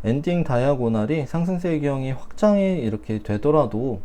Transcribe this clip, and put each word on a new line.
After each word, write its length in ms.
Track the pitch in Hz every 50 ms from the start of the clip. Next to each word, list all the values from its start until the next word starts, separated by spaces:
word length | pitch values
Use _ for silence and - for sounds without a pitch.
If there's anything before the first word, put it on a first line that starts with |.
| -
엔딩 400 | 107 120 143 151 180 175 175 160
다이아고널이 840 | - 127 120 127 139 143 127 120 117 113 107 107 110 156 160 135
상승세 520 | - - 170 170 180 185 170 180 175 160 151
경이 320 | 147 143 139 135 131 131
확장이 680 | 135 - - - - - 208 214 208 202 196 190 185 160
이렇게 400 | 120 110 104 107 - - 107 107
되더라도 800 | - - 104 104 98 147 151 156 139 110 101 107 127 135 110 101